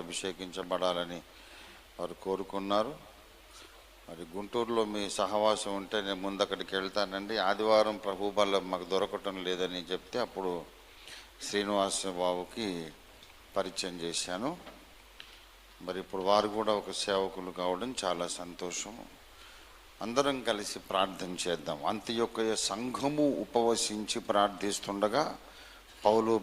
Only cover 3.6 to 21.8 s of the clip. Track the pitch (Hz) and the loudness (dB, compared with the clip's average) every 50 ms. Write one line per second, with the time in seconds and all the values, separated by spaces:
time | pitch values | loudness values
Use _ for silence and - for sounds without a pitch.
3.6 | - - - - - - - - - - 85 82 85 82 82 95 104 101 - 120 | -20 -20 -20 -20 -20 -20 -20 -20 -18 -14 -12 -12 -12 -10 -8 -8 -6 -2 0 0
4.6 | 117 113 120 113 110 104 104 104 101 95 - - 101 92 104 107 107 107 107 101 | 0 2 2 2 2 2 0 -2 -4 -2 0 0 2 2 4 4 6 4 4 4
5.6 | - 101 98 98 98 87 110 107 98 98 98 92 95 98 101 95 101 92 95 90 | 0 -4 -4 -4 -4 -2 -2 -2 0 0 -2 -2 -2 -2 0 2 2 2 0 -4
6.6 | 92 - 95 95 95 95 92 104 101 95 95 98 98 101 113 107 92 95 101 101 | -4 -2 -2 -2 -2 0 0 0 0 0 -2 -4 -4 -2 0 2 4 4 4 4
7.6 | 107 110 110 107 107 107 107 104 - 101 95 90 101 104 98 104 104 98 98 98 | 4 6 8 8 8 6 2 -2 -2 -4 -2 0 0 0 4 4 4 6 4 2
8.6 | 90 92 92 90 90 85 92 95 98 98 104 98 - 101 95 95 90 90 92 87 | 2 0 -2 -4 -2 0 0 2 2 0 -2 -4 -4 -4 -6 -4 -2 -2 0 0
9.6 | 92 90 90 90 85 82 90 90 - - - 123 117 - - 95 95 92 87 85 | 0 -2 -2 -4 -6 -4 -4 -6 -4 -4 -4 -2 -2 -2 -2 -4 -2 -2 -2 -4
10.6 | 78 - - - - - - - - - - - - - - - - - - 101 | -6 -10 -16 -20 -20 -20 -20 -20 -18 -16 -16 -16 -18 -18 -16 -12 -6 -2 0 0
11.6 | 101 101 104 101 98 98 95 - - 95 90 87 90 90 90 90 90 - - 117 | 2 2 2 2 2 2 2 -2 -2 -2 -2 0 2 2 2 0 -2 -6 -6 -6
12.6 | 113 101 90 85 82 80 76 - - - - - - - - - - - - 98 | -4 -4 -4 -4 -6 -8 -12 -16 -20 -20 -20 -20 -20 -20 -20 -20 -16 -6 -2 -2
13.6 | 92 92 87 - - 92 90 87 82 85 82 - - - 90 92 113 143 175 175 | -2 -2 -2 -6 -6 -6 -6 -4 -4 -4 -4 -4 -4 -4 -4 -4 -4 -4 -6 -6
14.6 | - - - - - - - - - - - - - - - - - - - - | -10 -16 -18 -18 -20 -20 -20 -20 -20 -20 -20 -18 -18 -18 -18 -20 -20 -20 -20 -20
15.6 | - - - - 87 87 92 92 90 - - 95 92 95 101 104 104 107 101 110 | -20 -20 -20 -12 -8 -6 -6 -6 -6 -6 -4 -2 4 6 6 6 6 4 2 0
16.6 | 110 107 107 101 92 95 92 - - - 101 98 95 95 95 95 90 90 87 90 | 2 2 2 2 0 -2 -4 -4 0 2 2 2 2 0 -2 -6 -10 -8 -4 -2
17.6 | 90 90 92 87 98 127 131 - - 92 87 85 87 85 - - 90 87 87 - | 0 0 0 0 -2 -4 -4 -2 0 0 0 0 0 -2 -4 -6 -8 -10 -10 -8
18.6 | 92 87 85 - - 101 107 120 - - - - - - - - - - - - | -8 -6 -6 -6 -8 -8 -10 -14 -14 -16 -18 -20 -20 -20 -20 -20 -20 -20 -20 -20
19.6 | - - - - - - - - 95 107 117 131 139 143 139 131 117 120 110 101 | -20 -20 -20 -20 -20 -20 -14 -8 -6 -2 2 2 2 2 2 0 0 0 0 0
20.6 | 104 - - 98 - - 95 95 95 95 92 80 92 90 90 82 - 90 85 80 | -2 -6 -8 -10 -6 0 2 2 2 2 0 -4 -6 -6 -4 -4 -2 0 0 -2
21.6 | 76 - 78 73 | -2 -4 -4 -2